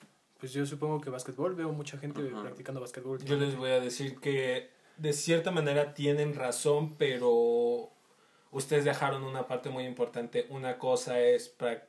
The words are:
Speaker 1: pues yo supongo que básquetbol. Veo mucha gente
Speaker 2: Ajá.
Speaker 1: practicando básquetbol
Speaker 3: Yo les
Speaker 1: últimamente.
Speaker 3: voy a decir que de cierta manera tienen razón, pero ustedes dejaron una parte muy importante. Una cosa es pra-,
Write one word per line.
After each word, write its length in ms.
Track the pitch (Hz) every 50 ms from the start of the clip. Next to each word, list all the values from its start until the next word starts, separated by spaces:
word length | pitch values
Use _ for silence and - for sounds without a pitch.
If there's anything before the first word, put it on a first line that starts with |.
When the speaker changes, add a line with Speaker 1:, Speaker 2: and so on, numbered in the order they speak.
| - - _ _ _ _ _ -
Speaker 1:
pues 140 | - 131 127
yo 140 | 139 143
supongo 340 | 139 151 139 147 151 156 143
que 100 | 147 135
básquetbol. 440 | 127 127 - - 123 131 156 180 185
Veo 180 | 170 165 156 151
mucha 260 | 147 143 - - 139
gente 220 | 147 147 143 147 147 131 117
Speaker 2:
Ajá. 100 | 107 104
Speaker 1:
practicando 380 | - - - - - 139 131
básquetbol 380 | 123 123 - - 127 131 131 131
Speaker 3:
Yo 60 | 139 135 143
les 120 | 143 143 139 135
Speaker 1:
últimamente. 20 | 127
Speaker 3:
voy 120 | 127 131
a 100 | 131 127
decir 380 | 123 123 120 - 139 135 131 -
que 500 | - 147 139 135 131 127 - - - - _ _ _ _ _
de 160 | - 156 151 143
cierta 380 | - - 170 165 165 165 190
manera 440 | 175 165 147 143 143 147 147 143 -
tienen 400 | - 143 143 147 151 147 151 147
razón, 600 | - 131 123 120 - - 151 147 147 160 156 156
pero 920 | - 151 135 127 123 123 120 117 117 117 117 117 120 120 120 120 120 113 - - _ _ _ _ _ _ _ _ _ _ _ -
ustedes 320 | 139 135 - 156 147 139
dejaron 400 | 143 135 - 143 139 135 135 135
una 220 | 135 135 131 123
parte 220 | - 131 123 - 139
muy 140 | 127 127 127
importante. 640 | 127 123 123 120 117 - 120 120 120 - 123 120 123
Una 280 | 135 135 127 127 120 -
cosa 400 | - 127 127 123 - 127 123 123
es 320 | 120 123 123 120 - - - -
pra-, 240 | 127 117 113 - -